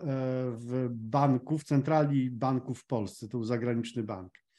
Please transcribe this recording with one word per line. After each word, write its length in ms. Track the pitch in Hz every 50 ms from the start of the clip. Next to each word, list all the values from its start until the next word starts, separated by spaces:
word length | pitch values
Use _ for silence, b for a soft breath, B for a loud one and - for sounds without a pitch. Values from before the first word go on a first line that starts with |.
| 180 147 135 131 131 131 127 127 127 127
w 360 | 117 117 120 120 123 131 127 120
banku, 680 | 120 113 110 110 113 139 143 139 131 120 123 - 156 156
w 60 | -
centrali 680 | - 143 139 139 151 160 156 151 147 143 135 127 127
banku 420 | 123 110 131 131 131 127 123 - 123
w 120 | - -
Polsce, 420 | - 135 117 101 95 - - 113 101
to 100 | 123 123
był 60 | 113
zagraniczny 580 | 110 120 113 117 120 117 117 113 117 - 123 110
bank. 300 | 104 104 92 92 92 - _ _ B B